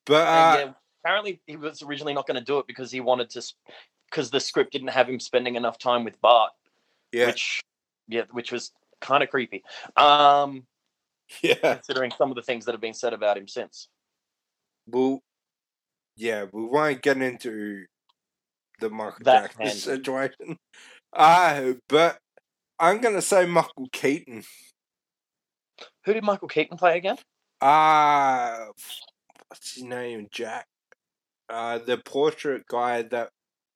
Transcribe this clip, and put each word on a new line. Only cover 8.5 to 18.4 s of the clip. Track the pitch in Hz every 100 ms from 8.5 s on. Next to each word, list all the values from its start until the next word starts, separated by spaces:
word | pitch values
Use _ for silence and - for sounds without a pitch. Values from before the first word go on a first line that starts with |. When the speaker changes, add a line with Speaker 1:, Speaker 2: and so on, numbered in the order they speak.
Speaker 2:
was | 120 - - _ _
kinda | - 135 139
creepy. | 135 117 98 - - - -
Um, | 143 147 143 143 143 135 127 _ _ _ _ _ _
Speaker 1:
<laughs> | -
Yeah. | 165 - 156 123
Speaker 2:
considering | - 131 127 -
some | 139
of | 123
the |
things | 117 120 110
that |
have | 117
been | 113
said | 110 120
about | 110 104 101
him | 98
since. | - 104 - - _ _ _ _ _ _ _ _ _ -
Speaker 1:
Well, | 120 131 135 - _ _ _ _ _ _ _ _ _
yeah, | 113 107 98
we | 101
won't | 113 139 151 131
get | 143 135
into | 131 120 123 110 104 101 92 _ _ _ _ _